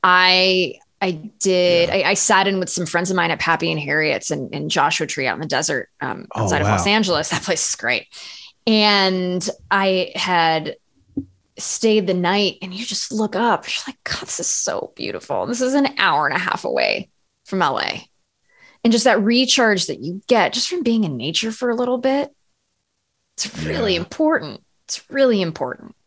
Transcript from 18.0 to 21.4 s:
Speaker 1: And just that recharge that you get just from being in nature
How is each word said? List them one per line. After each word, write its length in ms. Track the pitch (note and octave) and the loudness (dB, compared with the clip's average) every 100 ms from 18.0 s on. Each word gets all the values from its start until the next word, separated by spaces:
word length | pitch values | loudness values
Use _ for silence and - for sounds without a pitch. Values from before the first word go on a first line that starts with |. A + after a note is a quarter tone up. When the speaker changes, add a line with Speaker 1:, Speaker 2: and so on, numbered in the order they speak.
| - _ _ _ _ _ - _ A#3 | -12 _ _ _ _ _ -20 _ 2
Speaker 1:
And 80 | |
just 100 | A#3 | 4
that 180 | C4 A#3 | 4 4
recharge 680 | G3+ A#3+ B3+ C4 A3+ G3+ F3 | 4 2 2 4 4 2 -2
that 120 | C#3+ | -6
you 200 | C3+ F#3 - | -8 -10 2
get 260 | A#3+ E3+ | 2 4
just 160 | B3 - | 0 -4
from 140 | F4+ | -2
being 200 | B3 A3+ | 0 2
in 140 | G3 C3 | 0 -2
nature 340 | C3 E3 | -4 -2